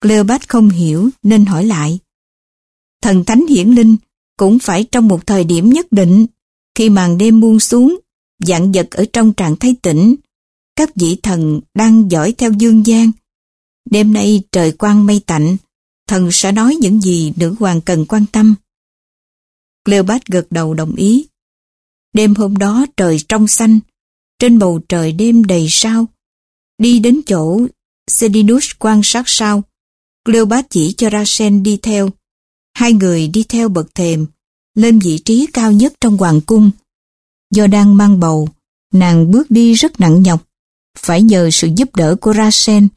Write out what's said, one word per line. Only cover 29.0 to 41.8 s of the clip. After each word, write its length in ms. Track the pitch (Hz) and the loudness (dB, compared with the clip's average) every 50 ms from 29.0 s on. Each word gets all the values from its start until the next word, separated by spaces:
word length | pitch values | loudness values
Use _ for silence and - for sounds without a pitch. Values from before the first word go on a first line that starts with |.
| 208 | 0
sát 180 | - - 233 247 | 0 -2 -4 -4
sao, 360 | - - - 233 208 208 202 202 _ _ _ _ _ _ _ _ _ _ _ _ | -4 -4 -4 -2 -2 -2 -4 -6 _ _ _ _ _ _ _ _ _ _ _ _
Cleopat 420 | - 226 233 220 202 220 247 277 _ | -2 0 0 2 0 0 -4 -4 _
chỉ 220 | - 185 156 240 233 | -4 -2 -2 -2 -2
cho 180 | - 240 220 | -2 -4 -2
Rasen 520 | 208 208 208 208 - - 220 208 202 202 190 | -2 -2 -4 -4 -4 -2 -2 0 0 0 0
đi 160 | 214 208 196 - | -2 -4 -4 -4
theo. 280 | 220 214 208 196 196 190 _ _ _ _ _ _ _ _ _ _ _ _ | -6 -4 -4 -4 -4 -6 _ _ _ _ _ _ _ _ _ _ _ _
Hai 180 | - 240 240 233 | -4 0 2 2
người 360 | 214 190 185 175 165 160 151 | 2 2 0 0 -2 -2 -4
đi 160 | 165 214 220 _ | -4 -4 -4 _
theo 200 | - 233 233 226 | -4 -4 -2 -2
bậc 260 | 190 175 160 156 _ | -2 -4 -6 -8 _
thềm, 320 | - 180 170 165 156 156 156 _ _ _ _ _ _ _ _ _ | -6 -4 -4 -2 -4 -6 -8 _ _ _ _ _ _ _ _ _
lên 240 | 214 220 233 233 220 | 0 2 2 2 2
vị 200 | 190 175 156 156 - | 2 0 -4 -4 -2
trí 220 | - 226 233 277 320 - | -2 0 0 0 -2 -4
cao 200 | 254 226 220 214 | -4 -2 0 2
nhất 200 | 208 226 285 - _ | 2 0 0 -2 _
trong 160 | - 233 208 | -2 -2 0
hoàng 240 | 196 190 175 160 151 | 0 0 0 0 0
cung. 300 | 151 - 220 226 214 208 202 _ _ _ _ _ _ _ _ _ _ _ _ _ _ _ | 0 0 2 2 4 2 2 _ _ _ _ _ _ _ _ _ _ _ _ _ _ _
Do 160 | - 214 214 | -2 0 2
đang 300 | 202 196 208 202 208 202 | 2 2 2 4 4 4
mang 240 | 202 208 202 202 185 | 4 4 4 2 2
bầu, 280 | 175 165 160 156 151 156 - _ _ _ _ _ _ _ - | 0 0 -2 -2 -4 -6 -10 _ _ _ _ _ _ _ 0
nàng 380 | 185 185 175 170 165 165 165 | 0 2 2 2 2 2 2
bước 200 | 185 240 302 - | 2 0 0 0
đi 240 | 233 226 233 233 233 | 0 2 2 2 2
rất 260 | 226 285 320 320 - | 2 0 -2 -2 0
nặng 220 | 190 165 156 175 190 | 0 2 4 4 4
nhọc, 260 | 185 170 160 - _ _ _ _ _ _ _ _ _ _ - | 2 2 -2 -4 _ _ _ _ _ _ _ _ _ _ -14
phải 240 | - - 170 170 208 | -8 -4 0 2 2
nhờ 280 | 226 214 185 175 165 160 | 4 4 2 2 0 0
sự 160 | - - 165 160 | -2 -2 -2 -2
giúp 200 | 190 | -2